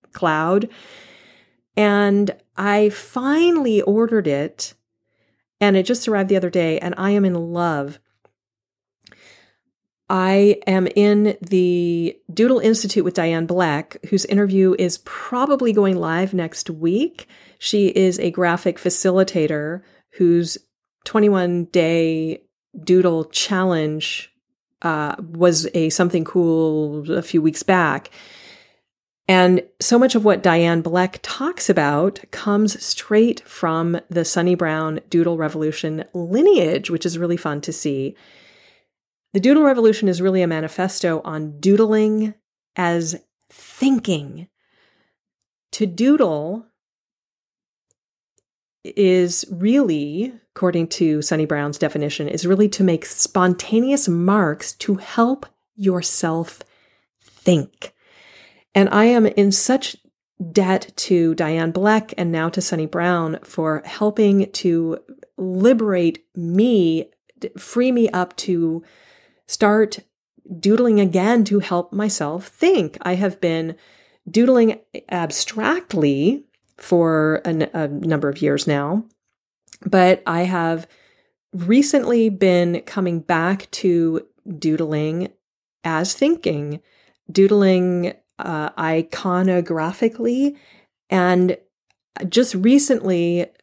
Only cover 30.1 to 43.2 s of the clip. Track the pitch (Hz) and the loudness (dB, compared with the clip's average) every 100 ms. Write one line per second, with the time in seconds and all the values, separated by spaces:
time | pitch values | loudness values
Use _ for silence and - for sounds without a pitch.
30.1 | 233 208 190 185 165 170 165 165 175 185 | 4 2 4 2 2 2 0 0 -2 -2
31.1 | - - - 294 370 - 180 147 147 190 | -4 -14 -8 -6 -4 0 0 2 0 0
32.1 | - - - 214 208 214 - - - - | -4 -14 -8 -2 0 0 -2 -8 -10 0
33.1 | 214 233 - - - 165 160 170 170 - | 4 4 0 -10 -6 -4 -2 -2 -4 -4
34.1 | 170 165 175 175 175 165 156 160 156 - | -4 -2 0 0 0 0 -2 -4 -6 -2
35.1 | 170 170 165 156 160 156 151 160 156 - | 0 0 0 -4 -4 -4 -4 -6 -6 -8
36.1 | 180 170 220 381 349 160 143 - 165 175 | -10 -4 2 4 4 2 -2 -4 -4 -4
37.1 | 165 175 170 156 147 143 - 151 139 135 | -4 -4 -4 -4 -6 -8 -6 -6 -4 -6
38.1 | - _ _ _ _ _ _ _ _ _ | -10 _ _ _ _ _ _ _ _ _
39.1 | _ _ 196 233 294 294 247 220 220 196 | _ _ 0 4 4 4 4 4 4 0
40.1 | 170 190 190 170 160 156 - 190 - 175 | 0 0 0 0 -2 -4 -4 -4 -2 -2
41.1 | 160 - 156 156 147 190 202 220 214 214 | -2 -6 -8 -10 -2 2 4 4 2 0
42.1 | 214 214 - _ _ _ - 175 170 160 | 0 -4 -8 _ _ _ -4 -2 -2 -4
43.1 | 170 | -10